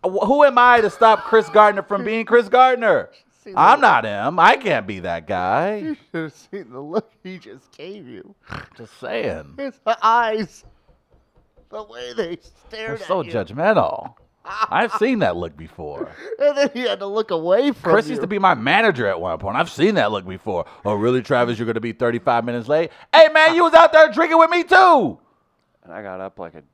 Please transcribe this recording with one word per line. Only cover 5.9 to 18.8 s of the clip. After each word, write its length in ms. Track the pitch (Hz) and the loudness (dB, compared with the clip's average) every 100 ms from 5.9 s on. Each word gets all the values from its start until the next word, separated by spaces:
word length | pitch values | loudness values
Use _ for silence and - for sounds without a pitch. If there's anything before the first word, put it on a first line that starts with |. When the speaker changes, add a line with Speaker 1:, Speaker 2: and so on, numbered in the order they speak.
| 294 _ | -12 _
Speaker 2:
should 100 | 170 | -12
have 80 | 160 | -12
seen 380 | _ _ 202 120 | _ _ -18 -16
the 100 | 123 | -18
look 300 | 147 196 220 _ | -8 -8 -8 _
he 160 | 185 185 | -18 -18
just 380 | - 123 _ _ | -20 -20 _ _
gave 300 | 160 208 127 | -18 -18 -18
you. 280 | 104 196 196 _ - 101 _ | -20 -20 _ _ -18 -18 _
Speaker 1:
Just 220 | 113 _ | -20 _
saying. 540 | 127 117 117 80 71 78 | -12 -8 -8 -10 -14 -14
Speaker 2:
His 220 | 277 _ - 220 | -14 _ -6 -2
eyes. 600 | 214 233 233 220 196 _ - _ _ _ _ _ _ _ _ _ _ | 0 0 0 -4 -8 _ -20 _ _ _ _ _ _ _ _ _ _
The 120 | 214 | -18
way 300 | 214 233 247 | -18 -16 -12
they 260 | 226 170 170 _ _ _ | -8 -8 -10 _ _ _
stared 320 | 220 226 226 | -14 -12 -12
Speaker 1:
They're 60 | 170 | -4
so 140 | 185 | -4
Speaker 2:
at 60 | 147 | -4
you. 60 | |
Speaker 1:
judgmental. 840 | 113 92 120 185 202 82 - - _ _ _ - 202 220 | -6 -6 -2 0 2 0 -6 -14 _ _ _ -16 -6 -2
I've 220 | 160 226 | -2 -2
seen 260 | - 233 247 | -2 -2 0
that 140 | 127 87 | -2 -4
look 200 | 85 - | -10 -14
before. 520 | 80 - 76 71 - - | -20 -16 -14 -12 -14 -14
Speaker 2:
<laughs> 140 | 415 453 | -16 -2
And 180 | 294 277 | -2 0
then 140 | 285 | -2
he 100 | 240 | -2
had 180 | 247 196 | -6 -4
to 60 | 196 | -6
look 260 | 208 214 | -6 -4
away 400 | 170 165 202 285 | -4 0 2 2
from 200 | 233 175 | -2 0
Speaker 1:
Chris 140 | 202 226 | 0 0
Speaker 2:
you. 40 | |
Speaker 1:
used 100 | 233 | -6
to 80 | 185 | -6
be 100 | 202 | 0
my 160 | 190 | 0
manager 540 | 143 120 185 | 0 0 2